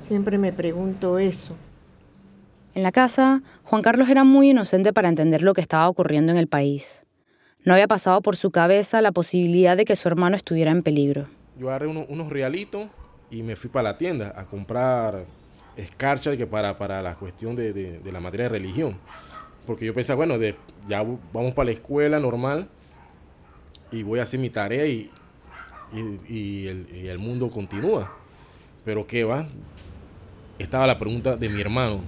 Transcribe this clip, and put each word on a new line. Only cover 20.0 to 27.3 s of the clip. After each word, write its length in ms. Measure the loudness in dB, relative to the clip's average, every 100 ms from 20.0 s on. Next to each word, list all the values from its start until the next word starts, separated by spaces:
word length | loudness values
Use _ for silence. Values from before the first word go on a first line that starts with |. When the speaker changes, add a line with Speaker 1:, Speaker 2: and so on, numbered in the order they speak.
| -4 -2
Speaker 3:
bueno, 220 | -2 0
de, 180 | -2 -4 -18 -20 -6
ya 140 | -4
v-, 160 | -4 -8 -10
vamos 200 | -6 -4
para 120 | -2 -2
la 60 |
escuela 440 | -4 -4 0 2 2
normal 520 | -2 -2 -4 -6 -8 _ -20 -20 -20 _ -20 -20 -20 -20 -20 -20 -14
y 120 | -10
voy 160 | -6 -4
a 40 |
hacer 160 | -4 -6
mi 100 | -6
tarea 360 | -4 -4 -2 -2
y, 260 | -4 -10 -20 -20 _ -20 -20 -20 -20 -16
y, 400 | -12 -10 -12 -12
y 340 | -10 -8 -10 -10
el, 200 | -12 -14
y 140 | -14 -12
el 100 | -10
mundo 320 | -8